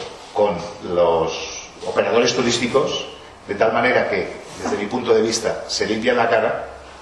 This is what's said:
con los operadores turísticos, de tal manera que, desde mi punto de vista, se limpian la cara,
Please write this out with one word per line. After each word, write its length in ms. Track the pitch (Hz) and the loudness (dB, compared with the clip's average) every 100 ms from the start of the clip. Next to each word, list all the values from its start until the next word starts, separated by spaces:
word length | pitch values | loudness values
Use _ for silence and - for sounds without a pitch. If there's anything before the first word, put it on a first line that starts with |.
| - - - - | -8 -14 -6 2
con 200 | 104 87 - - 104 | 2 2 -6 -10 -2
los 760 | 87 85 82 80 - - - - - - | 4 4 4 0 -4 -8 -10 -14 -12 -4
operadores 480 | - 101 113 123 - | 0 2 4 4 2
turísticos, 720 | 120 120 123 131 170 - - - - - - | 0 0 2 2 2 -2 -8 -14 -20 -14 -6
de 80 | 101 | 0
tal 180 | 110 | 2
manera 340 | 110 123 117 - | 2 2 2 2
que, 240 | 98 - - - - | 0 -4 -8 -14 -10
desde 160 | - 104 | -4 -4
mi 80 | 104 | -2
punto 300 | 120 - 220 | -2 2 4
de 80 | |
vista, 400 | 170 - 98 - - | 4 0 -2 -4 -4
se 200 | - 101 | -2 -2
limpian 280 | 110 175 120 | 0 0 2
la 140 | 113 | 4
cara, 380 | 226 220 - - - - - | 2 2 -2 -8 -14 -18 -20